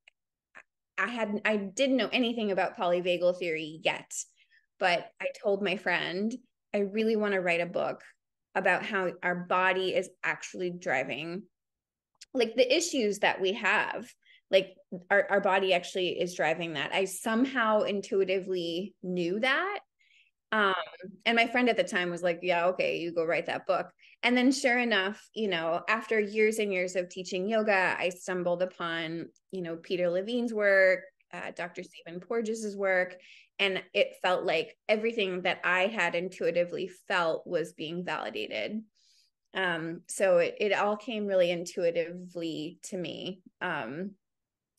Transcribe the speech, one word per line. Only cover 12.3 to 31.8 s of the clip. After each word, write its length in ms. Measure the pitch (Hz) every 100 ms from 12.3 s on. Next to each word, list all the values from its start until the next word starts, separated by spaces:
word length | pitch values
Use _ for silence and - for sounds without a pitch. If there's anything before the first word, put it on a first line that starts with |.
like, 200 | 262 226
the 220 | 247 247 320
issues 440 | 330 277 208 202
that 200 | 185 -
we 140 | 185
have, 580 | 233 196 202 - - 233 - _ _ -
like, 260 | 190 180 - - 180 -
our, 160 | 202 185
our 100 | 202
body 320 | 196 190 190
actually 480 | 175 175 196 175 -
is 140 | 180
driving 400 | 180 160 165 165
that." 180 | 147 -
I 140 | 190 190
somehow 760 | - 233 226 269 262 220 214
intuitively 1120 | 185 202 - 196 185 190 180 185 170 170 196 -
knew 380 | 185 180 170 208
that. 400 | 254 294 381 403 - _ _ _ _ _ -
Um, 220 | 220 196 180 160 - 190 185
and 120 | 226 233
my 100 | 226
friend 220 | 247 247
at 80 | 214
the 80 |
time 260 | 180 180 175
was 120 | 170
like, 180 | 175 170
"Yeah, 240 | 180 170 175
okay, 300 | 180 151 156
you 140 | 170
go 120 | 165
write 220 | 160 160 175
that 200 | 127 -
book." 240 | 175 180 _ - _
And 140 | 233 247
then 160 | 247
sure 260 | 269 262 247
enough, 500 | 240 202 190 208 -
you 140 | - 214
know, 340 | 170 165 170 190
after 320 | 226 - 220
years 380 | 208 220 214 220
and 140 | 208
years 220 | 185 180
of 140 | 185 180
teaching 400 | 185 180 185 196
yoga, 480 | 220 214 196 175 -
I 120 | 180
stumbled 520 | 180 - 185 175 175
upon, 680 | 185 - 170 165 160 165 - _ -
you 120 | 190
know, 140 | 170 165
Peter 340 | - 175 175
Levine's 420 | 180 208 240 233
work, 480 | 214 202 190 185 185 - _ _
uh, 200 | 175 - -
Doctor 260 | 175 180